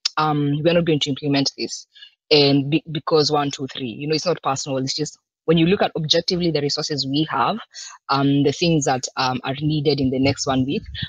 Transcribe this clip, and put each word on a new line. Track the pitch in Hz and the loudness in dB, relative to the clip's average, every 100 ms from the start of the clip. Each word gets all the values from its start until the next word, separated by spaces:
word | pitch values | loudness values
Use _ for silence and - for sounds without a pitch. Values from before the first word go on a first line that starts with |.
| - - | -6 -2
um, | 156 151 147 147 | 0 2 0 0
"We're | 151 | 2
not | 175 170 | 2 2
going | 151 | 0
to | 147 | 0
implement | 131 147 143 139 - | -4 -2 0 0 -4
this." | 117 - - _ - _ - | -8 -10 -16 _ -20 _ 2
And | 151 139 143 139 | 4 6 4 2
be, | 156 - | -2 -2
because | 160 - 160 143 | -8 0 2 2
one, | 147 143 | 0 -2
two, | 139 135 | -6 -10
three, | - 131 | -8 -10
you | 107 147 | -8 -4
know, | 156 | -2
it's | 180 | -2
not | 160 | -4
personal. | 147 135 - 135 | -2 -4 -4 -4
It's | 135 - | -4 -4
just | 147 - _ _ - | -6 -8 _ _ 2
when | 165 | 4
you | 165 | 4
look | 202 | 4
at | 190 - | 0 0
objectively | 156 170 170 180 175 | 0 0 0 0 0
the | 147 | 0
resources | 143 147 156 147 135 | 0 -2 -4 -4 -2
we | 143 156 | -2 0
have, | 135 123 113 - - - - - | 0 0 -2 -8 -18 -18 -12 -2
um, | 139 139 139 | 0 4 4
the | 143 | 2
things | 139 175 160 143 | 2 2 2 2
that, | 131 - - | -2 -4 -4
um, | 131 127 | -2 -2
are | 135 135 | -6 -4
needed | 151 156 143 139 | -2 0 0 2
in | 131 | 0
the | 131 | 2
next | 135 135 - | 0 0 0
one | 131 131 | 0 0
week, | 175 - - | -4 -6 -10